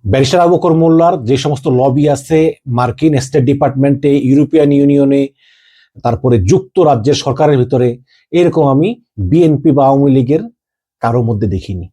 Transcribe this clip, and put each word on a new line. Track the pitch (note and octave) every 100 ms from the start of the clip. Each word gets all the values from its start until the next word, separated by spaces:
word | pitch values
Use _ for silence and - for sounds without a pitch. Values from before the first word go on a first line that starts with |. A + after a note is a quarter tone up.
| G2+
ব্যারিস্টার | C3+ C3+ F3+
আবু | F3 E3+
বকর | F3
মোল্লার | E3 E3 D#3+ E3+ F3
যে | A2+ C3+
সমস্ত | D3 C#3+ D#3+
লবি | B2+ C3+ C3 D3
আছে | C#3 - D#3+ D#3+ - C#3
মার্কিন | A#2+ B2 - D#3 C#3+
স্টেট | C3+ D3+
ডিপার্টমেন্টে, | C3 C#3 C#3+ C3 C#3 C#3 C#3+ C#3
ইউরোপিয়ান | C3 C#3 C#3+ D#3+ C#3+
ইউনিয়নে, | C#3+ C#3+ C#3+ C#3 C#3 C#3 _ _ _ _ _ _ -
তারপরে | A#2+ A#2 B2+ A#2
যুক্তরাজ্যের | F#2 F#3 - - D#3+ B2 A2+
সরকারের | C#3 C#3+ C3+ D3+ C#3
ভিতরে, | B2 C3 B2 A#2+ _ _ _
এরকম | E3 E3+ D#3+ C#3
আমি | C3+ F#3 A#3 _ -
বিএনপি | F#2 D3+ D#3+ C#3+ D#3+
বা | C#3 C3+
আওয়ামী | C#3 C#3+
লীগের | C3 B2 D#3 A#3 _ _ _ _ _
কারো | A#2 A#2+
মধ্যে | A#2 G#2+ G#2+
দেখিনি | F#2 - F#2 F2